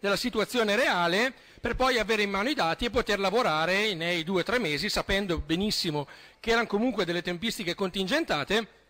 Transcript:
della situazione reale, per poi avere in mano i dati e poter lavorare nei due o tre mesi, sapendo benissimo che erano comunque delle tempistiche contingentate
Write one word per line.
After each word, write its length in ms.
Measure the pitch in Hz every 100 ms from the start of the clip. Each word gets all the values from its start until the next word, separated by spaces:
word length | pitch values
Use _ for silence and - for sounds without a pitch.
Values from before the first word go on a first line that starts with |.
della 160 | 202 196
situazione 580 | 247 214 202 247 214
reale, 580 | 208 302 196 170 185 254 - - -
per 160 | 240 233
poi 220 | 254 254
avere 240 | 208 220
in 80 | 202
mano 180 | 196 220
i 60 |
dati 320 | 294 165 170 240
e 40 |
poter 300 | 233 - 202
lavorare 760 | 196 208 226 156 165 190 214
nei 300 | 175 170 175
due 160 | 160 190
o 20 |
tre 160 | 165 233
mesi, 300 | 185 147 196
sapendo 500 | - - 196 202 160
benissimo 720 | - 165 208 - 180 147 139 - - -
che 100 | -
erano 160 | 233 226
comunque 380 | 202 247 208
delle 180 | 175 175
tempistiche 540 | 175 175 220 - 175 170
contingentate 920 | 190 196 190 277 330 160 139 202 220 -